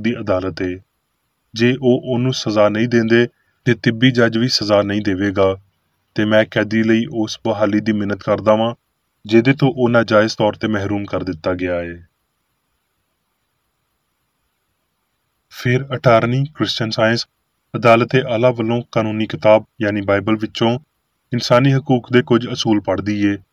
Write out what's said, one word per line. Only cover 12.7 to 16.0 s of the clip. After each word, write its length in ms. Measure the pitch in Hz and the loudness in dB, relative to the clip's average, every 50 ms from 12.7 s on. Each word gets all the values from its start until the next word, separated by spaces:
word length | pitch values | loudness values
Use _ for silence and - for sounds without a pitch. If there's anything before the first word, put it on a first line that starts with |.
| _ _ _ _ _ _ _ _ _ _ _ _ _ _ _ _ _ _ _ _ _ _ _ _ _ _ _ _ _ _ _ _ _ _ _ _ _ _ _ _ _ _ _ _ _ _ _ _ _ _ _ _ _ _ _ _ | _ _ _ _ _ _ _ _ _ _ _ _ _ _ _ _ _ _ _ _ _ _ _ _ _ _ _ _ _ _ _ _ _ _ _ _ _ _ _ _ _ _ _ _ _ _ _ _ _ _ _ _ _ _ _ _
ਫਿਰ 340 | - - - 127 123 127 135 - 131 | -14 -6 -2 -2 -2 -2 -2 -6 -6
ਅਟਾਰਨੀ 500 | 120 | 0